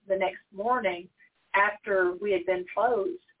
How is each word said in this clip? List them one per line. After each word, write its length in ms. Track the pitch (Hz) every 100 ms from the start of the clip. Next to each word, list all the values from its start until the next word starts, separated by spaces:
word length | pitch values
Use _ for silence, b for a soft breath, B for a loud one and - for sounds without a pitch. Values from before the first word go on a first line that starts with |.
| 196
the 100 | 190
next 260 | 185 - _
morning 560 | 196 226 247 196 175 185 _ b _ _
after 580 | 190 208 208 214 190 180 180
we 120 | 208
had 120 | 185
been 220 | 180 180 180
closed, 500 | - 240 220 349 - _ _